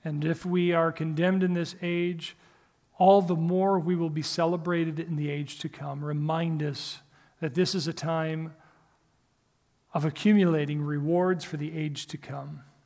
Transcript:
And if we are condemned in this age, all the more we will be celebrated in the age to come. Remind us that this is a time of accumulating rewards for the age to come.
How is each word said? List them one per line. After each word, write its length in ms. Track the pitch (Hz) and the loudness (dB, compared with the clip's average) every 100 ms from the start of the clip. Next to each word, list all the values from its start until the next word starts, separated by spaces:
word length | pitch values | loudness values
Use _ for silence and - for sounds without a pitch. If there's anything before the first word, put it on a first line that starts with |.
And 220 | 160 147 156 | -4 -2 0
if 200 | 165 180 | -2 0
we 280 | 180 175 | 2 4
are 180 | 170 165 | 4 2
condemned 520 | - 160 156 175 190 | 0 -4 0 2 2
in 100 | 185 | 2
this 220 | 175 170 - | 0 -2 -6
age, 540 | 175 175 175 170 - - _ _ _ _ _ - | -4 -2 -2 -4 -10 -16 _ _ _ _ _ 4
all 240 | 185 196 | 8 8
the 140 | 175 170 | 6 0
more 420 | 165 185 190 190 | 2 2 2 2
we 180 | 165 175 | 2 0
will 140 | 165 | 0
be 140 | 151 | -2
celebrated 760 | 151 - 165 175 165 170 165 156 | -4 0 0 0 -2 0 0 -4
in 180 | 165 151 | -6 -4
the 120 | 147 | -4
age 300 | 143 143 - | -4 -8 -8
to 100 | 156 | -10
come. 340 | - 143 143 | -10 -10 -8
Remind 600 | 147 147 151 160 170 160 | -4 -2 0 0 0 0
us 380 | 151 131 - - _ _ _ _ | -2 -6 -10 -12 _ _ _ _
that 120 | 160 | -4
this 220 | 131 180 190 | 0 2 0
is 120 | 151 | -2
a 60 | |
time 640 | 160 151 165 160 160 160 151 - _ _ _ _ _ _ _ _ _ _ _ _ | -4 -2 -2 -2 -4 -8 -12 -20 _ _ _ _ _ _ _ _ _ _ _ _
of 100 | 160 | -2
accumulating 760 | 151 151 208 208 180 160 147 147 | -2 2 4 6 6 4 0 -2
rewards 640 | 147 147 147 175 185 175 - | -2 -2 0 2 2 0 -4
for 120 | 151 | -8
the 200 | 151 160 | -6 -4
age 300 | 156 135 - | -4 -6 -10
to 100 | 147 | -12
come. 440 | - 139 143 147 - _ | -10 -12 -10 -14 -18 _